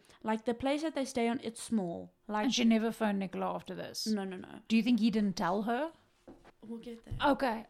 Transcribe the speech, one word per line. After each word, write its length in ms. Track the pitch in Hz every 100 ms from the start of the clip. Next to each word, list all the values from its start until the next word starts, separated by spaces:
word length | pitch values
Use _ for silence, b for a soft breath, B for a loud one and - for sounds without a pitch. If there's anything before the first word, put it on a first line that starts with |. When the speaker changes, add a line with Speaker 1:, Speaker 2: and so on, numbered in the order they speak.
| b b
Speaker 1:
Like, 220 | 220 220
the 100 | 240
place 280 | 233 269 294
that 120 | 320
they 100 | 285 262
stay 200 | 247 233
on, 120 | 233
it's 200 | - 226
small. 500 | - 226 175 180 180 _ -
Like, 160 | 214
Speaker 2:
And 100 | 247
she 100 | 226
never 280 | 233 226 226
phoned 260 | 214 214 196
Nicola 340 | 190 185 185
after 200 | 180 -
this? 320 | 175 - - 226
Speaker 1:
No, 180 | 214
no, 120 | 190 185
no. 240 | 214 - -
Speaker 2:
Do 80 | 226
you 60 |
think 180 | 220 247
he 100 | 226
didn't 260 | 208 208 180
tell 260 | 170 196
her? 280 | 214 240 320 - _ _ - - - _ 220
Speaker 1:
We'll 120 | 233
get 260 | 240 233
there. 260 | - - 285
Speaker 2:
Okay. 340 | 277 269 220